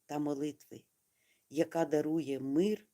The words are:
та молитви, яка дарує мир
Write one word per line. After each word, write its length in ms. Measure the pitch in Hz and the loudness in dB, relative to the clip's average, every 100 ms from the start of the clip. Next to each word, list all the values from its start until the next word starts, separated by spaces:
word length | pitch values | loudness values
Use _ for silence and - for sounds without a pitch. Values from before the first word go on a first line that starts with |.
| - | -8
та 140 | 147 | -4
молитви, 640 | 147 139 147 139 - - _ _ _ _ _ _ _ | -4 -2 -4 -8 -18 -20 _ _ _ _ _ _ _
яка 360 | 139 165 165 156 | -2 0 0 2
дарує 540 | 151 151 160 139 135 | 2 2 0 -2 -4
мир 480 | 135 147 202 214 _ | 0 4 4 2 _